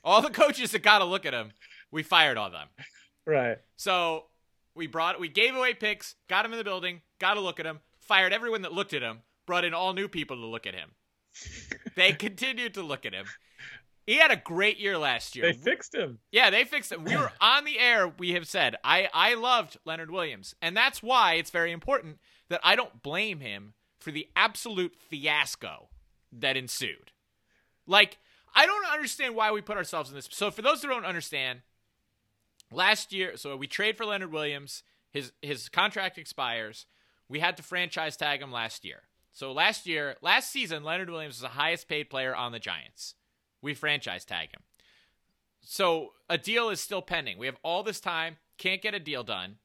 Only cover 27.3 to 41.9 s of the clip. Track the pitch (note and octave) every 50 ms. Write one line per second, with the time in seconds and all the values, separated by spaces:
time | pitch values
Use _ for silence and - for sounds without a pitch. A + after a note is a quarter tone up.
27.3 | _ _ _ _ _ _ _ _ _ _ _ - F#3+ G#3 G#3 G3 - _ _ _
28.3 | _ _ _ _ - A#3+ D4 F4 G4+ G#4 G4 E4+ D4 D4+ D4 A#3 - - C#4 B3
29.3 | A3+ A3 A3 G#3+ G#3+ G#3 G3+ - G#3 G3+ F3 - - E3 D3 C3 C#3 C#3 B2+ -
30.3 | - - G3+ G#3 G3+ - G#3+ C4+ D#4+ A#3+ C#4+ C#4+ B3+ A#3+ A3 G#3+ F3+ E3+ - -
31.3 | - C#3 C3 B2+ B2 B2 _ _ _ _ _ _ _ _ _ _ _ _ _ _
32.3 | _ _ _ _ _ _ - _ A2 D#3 F3+ G3 G#3+ G#3 - - G3 F#3+ F#3 F3
33.3 | - A#2 - D#3 C#3 C3+ C#3+ C3+ - - G3+ G#3+ G#3 G#3+ A#3 G#3 G#3 G3 F#3+ E3+
34.3 | D#3 D#3 D3+ D3 C#3+ C#3+ C#3+ C3 - - _ _ _ _ _ _ - C#3+ C3 B2
35.3 | _ _ - C#3+ D3 A#2+ - - - F3 F#3+ G#3+ G3+ G#3+ F#3+ F#3 - F3 D3+ -
36.3 | - - C3+ A#2+ A#2 A2+ A2 G#2+ A2 - - _ _ _ _ _ _ _ _ _
37.3 | C3 D3 E3+ F3 F3+ F3 D#3 - F#3 F3+ F3+ E3 - E3 D#3+ D#3 D3 - D#3 D3
38.3 | C#3+ C3+ C#3+ C3+ B2 A#2 A2+ A2 - - - F2+ C2+ - _ _ _ _ _ _
39.3 | _ - C#3 C3+ C3 D3 E3+ G#3 A3 - - F3 E3 D3+ D3 C#3+ B2+ - - E3+
40.3 | G3 B3+ C4 - - F3 E3 D#3+ E3 D3+ D3 D#3 E3 F#3 F#3+ F3 E3+ D#3+ D#3 D3
41.3 | B2+ A#2 B2+ B2+ A#2+ C3+ D3 D#3+ E3+ D#3 - -